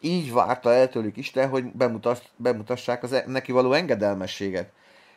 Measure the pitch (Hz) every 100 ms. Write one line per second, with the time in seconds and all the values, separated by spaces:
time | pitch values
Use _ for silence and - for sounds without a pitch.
0 | 160 175 143 117 95 127 120 123 131 123
1 | 107 117 139 131 135 131 123 110 123 110
2 | 117 123 - - 120 113 107 123 - 120
3 | 120 131 - 131 131 127 127 147 180 104
4 | 101 98 92 - 98 92 87 _ _ _
5 | _